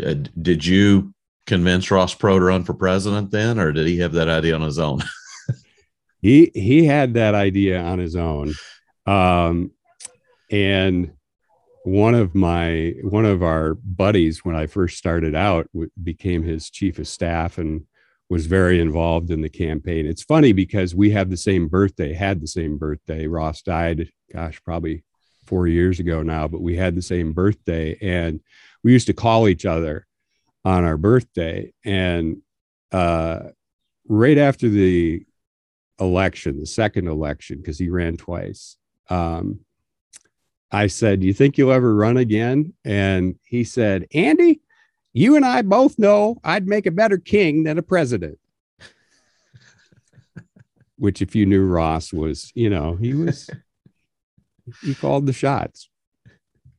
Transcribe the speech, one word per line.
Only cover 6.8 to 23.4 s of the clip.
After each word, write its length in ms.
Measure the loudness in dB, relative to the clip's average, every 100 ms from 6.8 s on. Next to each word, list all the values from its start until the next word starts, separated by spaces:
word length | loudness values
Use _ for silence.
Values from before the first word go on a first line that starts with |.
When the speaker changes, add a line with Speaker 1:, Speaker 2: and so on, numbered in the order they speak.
| 4
Speaker 2:
had 300 | 4 2 2
that 200 | 2 2
idea 460 | 0 2 0 0
on 180 | -4 -4
his 160 | -4 -4
own. 380 | -4 -4 -6 -8 -14 -20 _ _ 0
Um, 640 | 2 4 2 2 -2 -4 -10 _ _ -20 _ _ _ _
and 640 | -2 0 2 0 -2 -4 -10 _ _ _ _ _ _
one 320 | -2 2 4 4
of 180 | 2
my, 600 | 2 2 0 -2 -2 -4 -6
one 220 | -4 0 2
of 180 | 2
our 300 | 0 0 -2
buddies, 720 | -4 -6 0 2 4 2 -2 -6
when 100 | -4
I 120 | -4
first 300 | -2 -4 -4
started 380 | -4 -2 -2 0
out, 320 | 0 0 -4
w-, 180 | -8 -10 -10
became 420 | -10 -8 -4 -4
his 260 | -4 -6 -10
chief 280 | -6 -4 -4
of 120 | -10
staff 480 | -6 -4 -2 -4 -6
and 240 | -6 -8 -12 _ _ _ -6
was 160 | -4 0
very 340 | 2 4 4
involved 520 | 2 0 0 -2 -2
in 100 | -6
the 80 | -6
campaign. 560 | -6 -6 -6 -6 -4 -4
It's 180 | -6
funny 300 | 0 4 6
because 420 | 4 0 -2 -2 0
we 160 | 2
have 180 | 2 -2
the 60 | -2
same 320 | -2 0 0
birthday, 460 | 0 0 -2 -6
had 260 | -4 -4 -4
the 80 | -6
same 300 | -8 -6 -6
birthday. 500 | -6 -8 -8 -8 -6
Ross 340 | -4